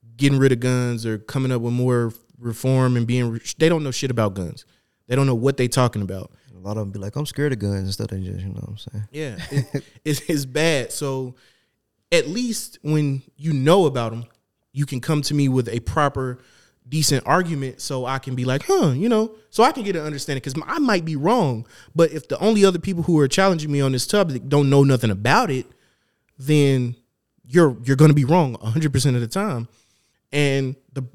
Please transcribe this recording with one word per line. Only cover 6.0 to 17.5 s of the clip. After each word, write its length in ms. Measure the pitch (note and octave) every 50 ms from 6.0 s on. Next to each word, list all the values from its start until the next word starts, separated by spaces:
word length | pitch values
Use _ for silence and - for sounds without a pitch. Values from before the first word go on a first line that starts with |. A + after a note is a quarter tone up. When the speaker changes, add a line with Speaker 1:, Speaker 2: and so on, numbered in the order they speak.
Speaker 1:
about. 280 | G2+ F#2 G2 F#2+ - - _ _ _ _ -
Speaker 2:
A 40 | F2+
lot 180 | F#2 G2 G#2+
of 60 | A2
'em 100 | G#2 G2
be 60 | G2 G#2+
like, 180 | F#2+ G#2 -
"I'm 100 | C#3 D3+
scared 260 | D3 - - C#3+ D3
of 60 | C3 G#2+
guns," 280 | G#2 G2+ G2+ G2 F#2+
instead 260 | F#2+ G2 - A2 G#2+
of 100 | - F#2+
just, 180 | F#2+ F#2 F#2+ F#2
you 60 | F#2+
know 140 | F#2+ - -
what 80 | - -
I'm 100 | G#2+ G#2+
saying? 260 | - - - G#2+ G#2 -
Speaker 1:
Yeah, 260 | - D3 D#3 C3+ G#2+ F2+ - -
it, 340 | C3+ C#3+ B2 - - C#3 - - _
Speaker 2:
<laughs> 100 | - _
Speaker 1:
it's, 160 | D#3 D3 - - -
it's 160 | E3 C#3+ C#3
bad. 480 | C3 B2+ D3 D#3+ E3 D#3+ C3+ A#2+ -
So 420 | - - D3 C#3 C3+ C3 C3 B2 B2+ _ _ _ _ _ _ _ _ _ _ _ _ _ _ _
at 180 | E3+ E3 - C#3+
least 500 | F3 A#3 B3+ A#3+ A3 - - - - _
when 400 | - D3 D#3 D3+ D3 C#3+ C3+ C3+ - _ _
you 160 | _ C#3+ E3
know 340 | D3+ C3+ C3 D3 F3 G3 F3+
about 260 | D3 C3 C3 A#2 A2
'em, 120 | A2 A#2 A#2 _ _ _ _ _ _ _ _ _
you 140 | _ C#3 C#3+
can 140 | C3+ C#3 B2
come 200 | - - D#3 D3
to 120 | C#3+ - D3
me 140 | D3 C#3+ C3+
with 200 | B2+ B2+ B2 A#2+
a 120 | A2+ A#2
proper, 580 | - - - D#3+ D3 C#3+ - C3+ C3 B2+ B2 B2+ _ _ _ _ _ _ _ _ _
decent 400 | A#2+ C3 D#3 D3+ - F3 B2+ -
argument 540 | - C#3+ F3+ F#3 E3